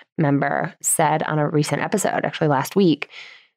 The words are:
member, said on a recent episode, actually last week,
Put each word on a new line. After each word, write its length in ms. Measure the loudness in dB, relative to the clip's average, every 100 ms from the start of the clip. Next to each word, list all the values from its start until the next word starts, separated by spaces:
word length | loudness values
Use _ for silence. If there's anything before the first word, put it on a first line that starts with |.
| -16 -2
member, 560 | 2 2 0 -2 -4 -6
said 420 | -6 0 2 2
on 140 | 0 -2
a 100 | 0
recent 340 | 0 0 -2
episode, 420 | -2 -2 -2 -2
actually 240 | -4 -2 0
last 280 | 0 0 2
week, 340 | 4 2 -2 -14 -20 -20 _